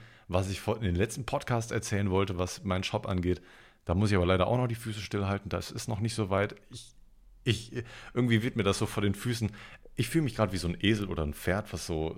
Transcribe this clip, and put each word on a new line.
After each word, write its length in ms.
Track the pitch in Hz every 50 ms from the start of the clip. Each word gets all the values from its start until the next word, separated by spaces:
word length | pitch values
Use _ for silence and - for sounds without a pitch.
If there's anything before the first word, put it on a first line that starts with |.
| - - - - - -
was 220 | 87 92 98 95
ich 100 | 98 -
vor, 160 | - 107 -
in 60 | - 117
den 120 | 92 85
letzten 300 | 87 101 117 - 147 117
Podcast 480 | - - 143 - - 123 117 113 - 117
erzählen 380 | 113 - - 107 98 101 98
wollte, 280 | 92 95 98 98 95 85
was 260 | 90 90 - - -
meinen 200 | 101 90 92 95
Shop 240 | - - 104 - -
angeht. 340 | 98 90 85 90 90 - - - - - - - _ _ -
Da 100 | - 85
muss 160 | 95 107 101
ich 60 | 104
aber 100 | 92 87
leider 200 | 90 92 90 90
auch 120 | - 117 123
noch 80 | 127
die 80 | 120 113
Füße 260 | 113 - 113 104 107
stillhalten. 480 | 92 - - 104 98 95 98 98 - 95
Das 220 | - 92 92 -
ist 180 | - 110 - -
noch 120 | 101 92
nicht 140 | 110 113 -
so 160 | - 107 92
weit. 240 | 98 98 101 - - - - -
Ich, 220 | - - - - - - - - - - - - - - -
ich, 400 | 123 113 113 117 - - 123 113 - - - - - -
irgendwie 300 | 123 127 120 117 107 110
wird 140 | 127 -
mir 60 | 113 98
das 160 | 98 98 -
so 80 | 110
vor 160 | 98 - 110 104
den 120 | 104 98
Füßen. 360 | - - 123 117 113 113 98 - - - - - - - - -
Ich 120 | - 113 -
fühle 160 | - 165 156
mich 120 | 127 -
grad 160 | - 110 95 95
wie 60 | 87
so 100 | 82 87
ein 80 | 87 -
Esel 280 | - 101 113 104 101 92
oder 160 | 90 78 78
ein 100 | 76 73
Pferd, 380 | - - 92 90 101 - - -
was 140 | 80 -
so, 280 | - 85 78 80 80 -